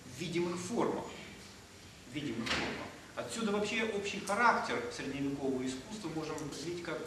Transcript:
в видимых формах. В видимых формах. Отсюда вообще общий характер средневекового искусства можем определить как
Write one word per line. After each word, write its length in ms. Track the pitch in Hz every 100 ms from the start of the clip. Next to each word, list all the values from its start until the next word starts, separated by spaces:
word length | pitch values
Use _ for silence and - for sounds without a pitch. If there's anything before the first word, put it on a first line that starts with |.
| -
в 140 | -
видимых 400 | 170 170 175 180
формах. 460 | - 233 156 - - - - - - - - - - - -
В 20 |
видимых 340 | 143 143 113 117
формах. 400 | 131 123 110 - - - 117
Отсюда 360 | 120 226 202
вообще 320 | 208 214 233
общий 360 | 220 202 - 190
характер 640 | - 208 240 - - 123 120 -
средневекового 680 | 135 139 139 139 135 127 127
искусства 440 | - - 214 160
можем 260 | 156 156 151
определить 480 | 147 - 165 175
как 160 | 165 147